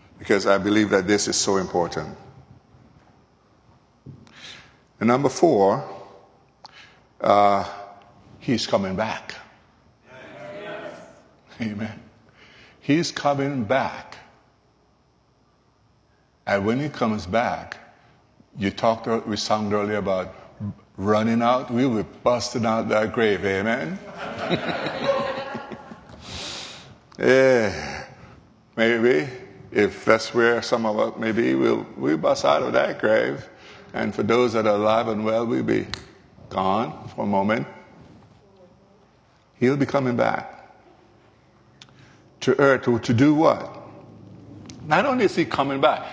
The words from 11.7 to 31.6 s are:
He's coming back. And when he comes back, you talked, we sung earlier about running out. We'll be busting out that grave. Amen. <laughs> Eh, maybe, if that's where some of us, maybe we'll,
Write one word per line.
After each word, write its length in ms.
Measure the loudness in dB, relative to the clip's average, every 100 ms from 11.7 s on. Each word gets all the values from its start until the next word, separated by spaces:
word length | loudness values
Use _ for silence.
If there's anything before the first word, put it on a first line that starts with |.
| -6 -10 -12 -20 _ _ _ -20 -20 -20 _
He's 320 | 0 0 0
coming 540 | -2 -2 0 -2 -4 -2
back. 500 | -2 -2 -8 -18 -20 -20 _ _ _ _ _ _ _ _ _ _ _ _ _ _ _ _ _ _ _ _ _ -2
And 180 | 0 0
when 140 | 0
he 100 | -2
comes 380 | -2 -2 -2 -2
back, 500 | 0 0 -4 -10 -18 -20 _ _ _ _ _ _ -4
you 140 | -4
talked, 340 | 0 0 0 -2 -2 -2
we 80 | -6
sung 360 | -2 -2 0
earlier 260 | 0 0 -2
about 360 | -2 -2 -4 -12 -20 -12 -10 -10 _ -6
running 460 | 0 2 2 2
out. 260 | 2 0 0
We'll 320 | 0 2 0
be 80 | -4 -2
busting 420 | 0 0 -2 -2 0
out 220 | 0 2
that 240 | 0 0
grave. 320 | 2 2 2 0
Amen. 540 | 0 0 -2 -4 -10 -12 -12 -12 -8 -6 -4 -4 -6 -8 -4 -4 -2 -4 -8 -10 -12 -14 -18 -18 -20 -20 -20 -16 -12 -12 -12 -14 -18 -20 -20 _ -2
<laughs> 0 |
Eh, 880 | 4 6 6 4 2 -2 -8 -12 -14 -20 -20 -20 _ _ _ 0
maybe, 500 | 2 4 4 2 0 -10 -18 -20 -4
if 340 | 2 2 2 4
that's 280 | 4 4
where 280 | 2 4 2
some 240 | 0 0 0
of 120 | 0
us, 160 | -2 -2
maybe 340 | -2 0 2
we'll, 320 | 2